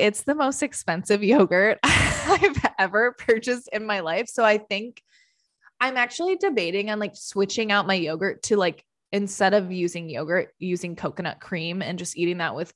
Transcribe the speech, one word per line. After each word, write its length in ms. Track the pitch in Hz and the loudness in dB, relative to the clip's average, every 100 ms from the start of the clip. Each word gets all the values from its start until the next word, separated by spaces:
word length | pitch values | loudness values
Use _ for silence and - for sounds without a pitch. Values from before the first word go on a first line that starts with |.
it's 200 | 214 208 | 4 0
the 140 | - 294 | -2 0
most 260 | 262 277 | 0 -2
expensive 600 | 294 - - 170 - 208 | -4 -6 -4 -4 0 2
yogurt 560 | 202 269 185 180 208 - | 4 6 6 4 4 2
<laughs> 40 | |
I've 800 | - - - - 294 370 403 285 - - | 2 2 2 0 0 4 4 2 0 2
ever 360 | 190 208 240 | 0 2 2
purchased 560 | 247 - 226 233 247 - | 0 0 0 0 -4 -4
in 140 | 214 214 | -6 -4
my 140 | 202 | -4
life. 260 | 160 175 240 | -2 -2 -4
So 180 | - 220 | 2 4
I 140 | 208 | 4
think 420 | 208 202 233 - _ _ _ _ _ _ _ - | 0 -6 -8 -14 _ _ _ _ _ _ _ -4
I'm 180 | 254 254 | -2 0
actually 380 | 240 - 349 370 | -2 0 -2 0
debating 560 | 392 247 170 190 208 | 0 0 -2 -2 -2
on, 80 | 214 | -4
like, 160 | 208 - | -6 -8
switching 560 | - 196 196 214 220 | -8 -2 -2 -2 0
out 160 | 202 180 | 2 2
my 80 | 190 | 0
yogurt 480 | 160 160 190 - | 0 -2 -4 -4
to, 120 | - 208 | 0 2
like, 260 | 180 160 _ _ _ | 2 -2 _ _ _
instead 440 | 202 202 - 190 208 | -4 -4 0 4 4
of 160 | 185 | 2
using 360 | 185 175 170 165 | -2 -4 -4 -8
yogurt, 440 | 127 156 180 - - | -8 -2 -2 -2 -6
using 360 | 185 175 180 170 | -6 -4 -6 -6
coconut 440 | 165 143 170 - | -8 -6 -8 -10
cream 420 | - 180 165 180 | -8 -6 -6 -6
and 160 | 139 175 | -6 -8
just 180 | 175 - | -8 -4
eating 220 | 170 180 | -2 -2
that 160 | 165 120 | -4 -6
with 160 | 160 | -10